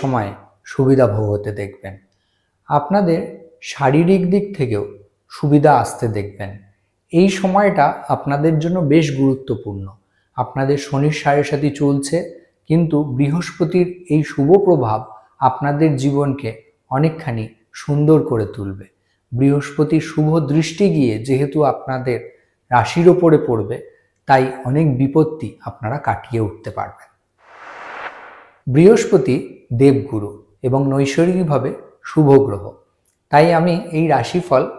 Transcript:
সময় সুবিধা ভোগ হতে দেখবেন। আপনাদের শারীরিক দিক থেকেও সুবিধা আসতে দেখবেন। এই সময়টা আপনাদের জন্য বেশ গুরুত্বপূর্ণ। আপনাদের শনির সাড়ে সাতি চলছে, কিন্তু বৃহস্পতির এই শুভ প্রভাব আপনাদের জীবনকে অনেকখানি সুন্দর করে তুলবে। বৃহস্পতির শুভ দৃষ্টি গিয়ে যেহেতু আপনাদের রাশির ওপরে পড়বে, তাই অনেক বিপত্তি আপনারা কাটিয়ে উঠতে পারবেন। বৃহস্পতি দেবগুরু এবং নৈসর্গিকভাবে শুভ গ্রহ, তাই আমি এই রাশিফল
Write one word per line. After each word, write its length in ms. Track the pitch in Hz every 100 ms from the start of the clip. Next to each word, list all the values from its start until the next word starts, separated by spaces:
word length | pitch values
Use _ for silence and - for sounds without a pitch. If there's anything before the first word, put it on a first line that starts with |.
সময় 300 | 139 127 101 98 - _ -
সুবিধা 400 | - 135 135 120
ভোগ 200 | 104 104
হতে 200 | 104 104
দেখবেন। 420 | 101 101 - 95 98 _ _ _ _ _ _ -
আপনাদের 520 | 147 - 202 180 165 190 - - _ -
শারীরিক 520 | - 135 147 170 190 180
দিক 140 | 196 202
থেকেও 300 | - 127 104 98 - _ _ _
সুবিধা 400 | - 147 147 151 135
আসতে 240 | 107 - 117
দেখবেন। 420 | 107 98 - 98 101 - _ _ _ _
এই 160 | 165 190
সময়টা 560 | 190 190 190 202 160 147 - -
আপনাদের 460 | 131 - 143 156 156
জন্য 200 | 165 180 147
বেশ 140 | 156 147 135
গুরুত্বপূর্ণ। 720 | 135 131 - 113 107 101 98 - _ _ _ -
আপনাদের 420 | 123 - 135 143
শনির 380 | - 139 147 151
সাড়ে 220 | 151 143
সাতি 260 | 147 147 147 139
চলছে, 360 | 143 143 139 165 - - _ _ -
কিন্তু 260 | 160 165 147 147
বৃহস্পতির 720 | 123 143 165 170 - 165 180 175 - -
এই 140 | 151
শুভ 240 | 151 - 139 196
প্রভাব 360 | 190 160 117 110 - - _ _
আপনাদের 500 | 131 - 143 147 160 135
জীবনকে 540 | 139 139 143 135 110 110 _ _ _
অনেকখানি 540 | 131 160 160 139 113 110 - _
সুন্দর 440 | - - 147 147 156 -
করে 160 | 117 101
তুলবে। 320 | - 98 95 - _ _ _ _
বৃহস্পতির 720 | 123 139 143 139 - 151 156 151
শুভ 180 | - 151 165 139
দৃষ্টি 340 | 151 160 - 202
গিয়ে 240 | 160 127 107
যেহেতু 340 | 117 135 143 156
আপনাদের 540 | 143 - - 131 127 117 95 - _ _ -
রাশির 360 | 123 110 170 170
ওপরে 300 | 175 170 156 -
পড়বে, 300 | 113 104 120 - _ _ _ -
তাই 160 | 135 131 -
অনেক 220 | 127 139 160 127
বিপত্তি 500 | 135 156 156 - 104 -
আপনারা 320 | - - 110 143
কাটিয়ে 460 | - 101 - 113 107
উঠতে 240 | - -
পারবেন। 380 | - 101 - - _ _ _ _ - - - - - - - - - _ _ -
বৃহস্পতি 720 | 127 180 226 - 190 139 131 - - -
দেবগুরু 580 | 117 139 120 107 110 101 - _ _
এবং 180 | 127 135 139
নৈসর্গিকভাবে 840 | 135 139 151 175 185 175 139 - - - _ -
শুভ 220 | - 147 139 -
গ্রহ, 180 | 101 98 - _ _ _ _ _
তাই 140 | 143 165
আমি 220 | 165 175 170 190
এই 120 | 160 165
রাশিফল 540 | 135 117 180 170 131 139